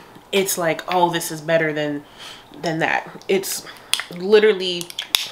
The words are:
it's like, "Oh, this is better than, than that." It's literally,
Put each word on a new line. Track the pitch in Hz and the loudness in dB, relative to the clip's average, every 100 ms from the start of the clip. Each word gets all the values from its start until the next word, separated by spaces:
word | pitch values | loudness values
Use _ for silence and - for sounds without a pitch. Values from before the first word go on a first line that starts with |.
| - - - | -12 -20 -4
it's | 196 190 - | -2 0 0
like, | 165 156 - | 0 -2 0
"Oh, | 180 175 | 2 2
this | 165 - | 2 -4
is | 156 | -6
better | 151 165 156 | 0 2 2
than, | 151 151 147 147 - - - - - | -2 -2 -4 -10 -18 -18 -18 -20 -8
than | 170 160 | -4 -2
that." | 143 69 - - - | 0 -2 -4 -8 -2
It's | 190 - - - - - - - | 0 -2 -8 -10 -18 -6 -4 -4
literally, | 175 185 214 214 190 185 175 - - - - - | -6 4 6 6 4 -2 -4 -6 -10 -4 -4 -4